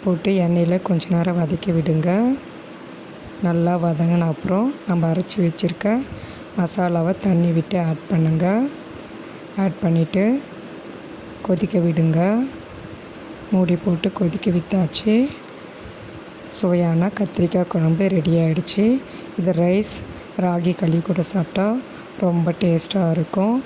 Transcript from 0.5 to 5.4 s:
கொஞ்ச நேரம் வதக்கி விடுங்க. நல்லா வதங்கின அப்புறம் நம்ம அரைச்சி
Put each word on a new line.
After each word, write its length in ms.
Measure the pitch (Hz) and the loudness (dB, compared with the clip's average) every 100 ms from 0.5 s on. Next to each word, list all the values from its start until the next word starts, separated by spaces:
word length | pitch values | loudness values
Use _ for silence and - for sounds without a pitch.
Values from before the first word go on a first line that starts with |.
| 175 170 180 - | 4 4 2 2
கொஞ்ச 160 | 175 - | -2 2
நேரம் 240 | 175 170 175 | 0 2 0
வதக்கி 320 | 160 160 - 165 | 0 0 0 0
விடுங்க. 340 | 156 156 160 190 247 269 - - - - - - - - - - 180 | 2 2 2 2 2 0 -4 -18 -18 -18 -18 -18 -18 -18 -16 -2 0
நல்லா 280 | 170 170 180 | 2 2 2
வதங்கின 440 | 170 156 170 175 165 | 2 2 2 4 2
அப்புறம் 340 | 156 - 185 240 285 - | 0 0 2 2 -2 -2
நம்ம 200 | 175 165 | 0 2
அரைச்சி 240 | 165 180 - | 0 -2 0